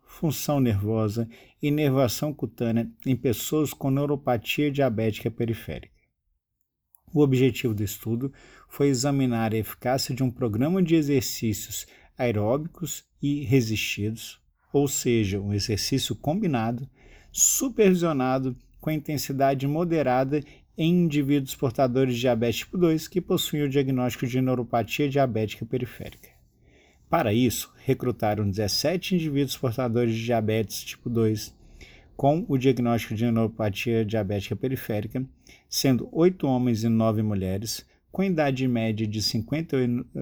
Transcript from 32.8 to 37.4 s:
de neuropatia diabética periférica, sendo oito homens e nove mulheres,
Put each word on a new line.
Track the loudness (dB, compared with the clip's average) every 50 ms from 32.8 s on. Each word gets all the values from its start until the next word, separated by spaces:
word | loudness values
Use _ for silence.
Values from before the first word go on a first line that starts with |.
| 2 2 2 0 0 -4 -4
de | -2 0 2
neuropatia | 2 2 2 0 0 -2 -2 -2 -2 -2 -2 0 0 0 0
diabética | 0 0 -2 -2 0 -2 -4 -4 -4 -6
periférica, | -4 -4 -4 -4 -6 -6 -4 -4 -4 -4 -4 -6 -6 -6 -8 -10 _ _ -20 -20 _ _ _
sendo | -4 2 4 4 4 4 0 -4
oito | 0 4 4 4 4 2 0
homens | 0 2 2 2 2 2 2 2
e | 2
nove | 2 4 4 4 2 2
mulheres, | 0 0 0 0